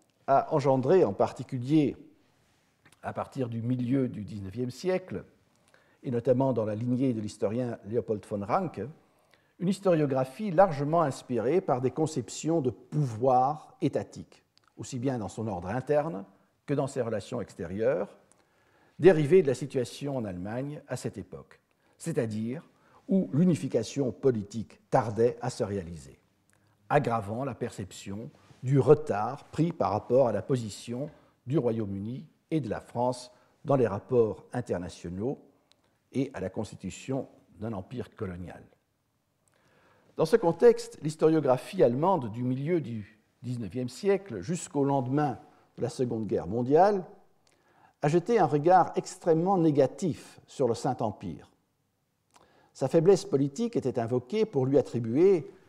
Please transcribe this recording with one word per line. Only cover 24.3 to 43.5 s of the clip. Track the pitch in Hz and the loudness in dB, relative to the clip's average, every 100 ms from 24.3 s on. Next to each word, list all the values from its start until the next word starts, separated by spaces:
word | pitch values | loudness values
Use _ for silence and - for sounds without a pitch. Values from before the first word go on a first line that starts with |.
| 113 95 117 95 - - | 2 -2 -8 -10 -14 -2
tardait | - 110 107 120 - | 0 0 2 2 2
à | 120 | -6
se | - | -4
réaliser, | 104 101 85 82 67 - _ _ _ _ _ _ - | -4 -4 -6 -12 -16 -20 _ _ _ _ _ _ 0
aggravant | 147 127 113 101 113 | 0 2 -2 -4 -6
la | 139 | -6
perception | 113 113 - 95 - 98 101 147 - _ - | -6 -8 -8 -12 -12 -12 -10 -12 -18 _ -10
du | 127 143 | 0 4
retard | 123 147 - 101 113 139 - | 6 6 4 -4 -4 -8 -10
pris | - 165 | -2 -2
par | - 98 | 0 0
rapport | 104 - 123 120 | 0 2 4 4
à | |
la | 101 | 0
position | - 131 110 - - 120 151 - _ _ 120 | -2 -2 -4 -10 -10 -10 -10 -14 _ _ -4
du | 151 | 0
Royaume-Uni | 117 113 101 98 107 135 160 _ - | 0 -2 -4 -6 -8 -10 -14 _ -6
et | 160 | -4
de | 117 | -4
la | 87 | -6
France | - 120 123 127 - _ _ _ - | -6 -2 -2 -2 -8 _ _ _ 0
dans | 139 | 2
les | 110 | 2
rapports | 98 - 123 110 - - | 0 0 2 2 0 -10
internationaux | 123 117 95 87 - 87 92 120 - - _ _ _ _ _ _ | -8 -6 -6 -6 -10 -10 -6 -6 -8 -14 _ _ _ _ _ _
et | 127 139 | -6 -4
à | 87 | -4
la | 90 | -8
constitution | - 107 - 92 - - 135 127 - _ 90 | -6 -10 -10 -12 -12 -8 -8 -8 -14 _ -12
d'un | 110 | -10
empire | 101 104 123 101 - | -10 -10 -12 -12 -10
colonial. | 95 87 85 69 - _ _ _ _ _ _ _ _ _ _ _ _ _ _ - | -10 -10 -14 -16 -20 _ _ _ _ _ _ _ _ _ _ _ _ _ _ -2
Dans | 160 | 2
ce | 233 | 4
contexte, | 170 165 240 226 - - | 4 6 6 6 0 -8
l'historiographie | 151 - 160 160 139 127 - 190 | -8 2 4 4 4 2 0 2
allemande | 131 123 175 180 117 | 2 4 2 0 -2
du | 117 | -6
milieu | 127 131 147 175 | -4 -2 -2 -2
du | 123 110 98 _ _ _ | -2 -10 -12 _ _ _
dix-neuvième | 120 | -8